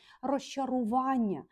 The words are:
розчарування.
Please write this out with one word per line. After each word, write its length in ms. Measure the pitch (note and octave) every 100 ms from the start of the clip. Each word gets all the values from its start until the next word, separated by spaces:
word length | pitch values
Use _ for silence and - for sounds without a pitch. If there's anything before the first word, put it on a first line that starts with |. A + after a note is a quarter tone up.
| - -
розчарування. 1200 | B3+ F3+ - C4+ C4 B3+ A3 B3+ C4 C4 G#3+ D#3+ -